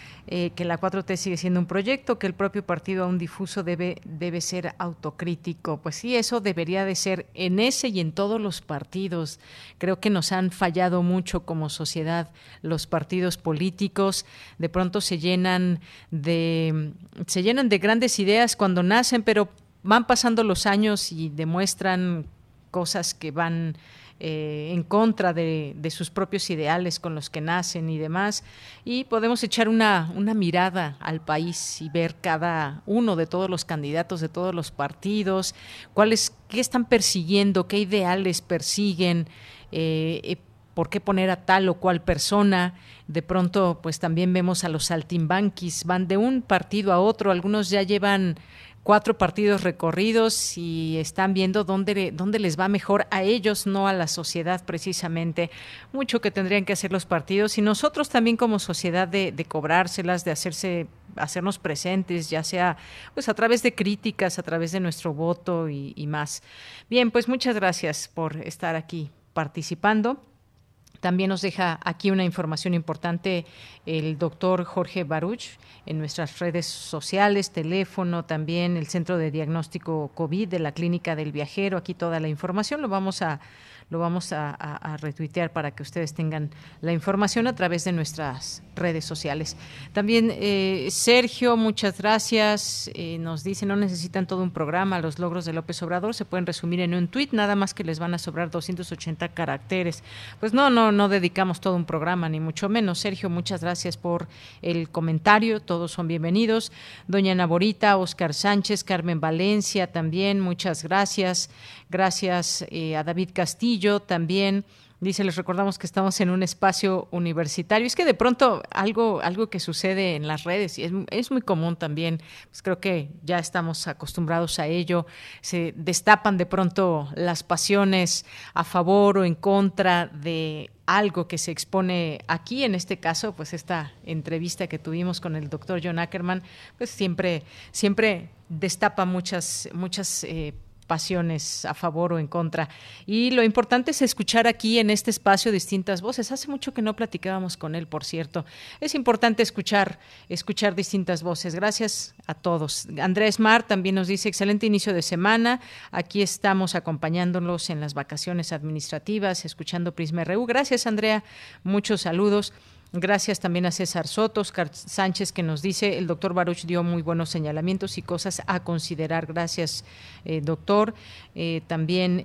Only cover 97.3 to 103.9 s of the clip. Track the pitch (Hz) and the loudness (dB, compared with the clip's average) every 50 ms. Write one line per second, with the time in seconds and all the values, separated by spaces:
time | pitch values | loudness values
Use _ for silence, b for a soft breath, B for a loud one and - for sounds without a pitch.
97.3 | - 220 208 202 202 202 196 190 - - 196 165 160 156 170 170 175 165 - 170 | 2 2 2 2 2 2 0 0 -2 -4 -6 -4 -4 -4 -4 -4 -4 -4 -6 -6
98.3 | 151 165 175 160 170 170 - - 180 170 175 - 175 - - 165 160 - 175 170 | -4 -4 -4 -4 -4 -6 -4 -6 -6 -8 -8 -10 -10 -8 -8 -8 -6 -6 -6 -6
99.3 | - - 165 143 135 139 - - 185 185 175 170 156 - B B B B B B | -4 -4 -4 -2 -4 -6 -4 -4 -2 0 0 -2 -4 -6 B B B B B B
100.3 | B - - 220 208 262 285 277 247 233 226 214 208 202 202 196 196 196 175 175 | B -6 -2 2 4 6 6 6 8 6 6 6 6 6 6 6 4 4 2 2
101.3 | 180 190 190 185 170 - - 190 180 175 165 - 185 156 151 170 180 180 170 160 | 2 2 0 0 0 0 0 0 2 2 0 0 -2 -2 0 0 0 0 0 -2
102.3 | 156 156 160 160 156 - 202 196 214 233 214 190 175 - - 208 190 - - 185 | -2 -2 -2 -4 -4 -2 -2 0 2 2 2 0 0 -2 -2 -4 -4 -4 -2 -2
103.3 | 170 175 175 - 196 170 165 175 175 175 - 180 | -2 -2 -2 -4 -4 -4 -2 -2 -2 -2 -4 -6